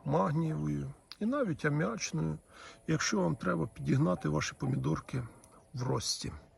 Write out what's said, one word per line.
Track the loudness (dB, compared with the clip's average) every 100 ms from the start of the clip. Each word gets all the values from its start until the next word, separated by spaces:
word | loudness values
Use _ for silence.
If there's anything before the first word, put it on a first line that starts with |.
магнієвою | 2 2 2 2 0 0 -2 -2 -4 -10 _ -4
і | 0
навіть | 0 0 0
аміачною, | 0 2 0 -2 -4 -2 -2 -2 -10 -20 -20 -10 0
якщо | 2 2 2
вам | 2 2
треба | 0 0 -2
підігнати | -4 2 4 4 2 0
ваші | 0 -2
помідорки | -2 0 0 0 -2 -2 -6 -6 -14 -20 -20 -12
в | -6
рості. | -2 -2 -2 -4 -6 -10 -18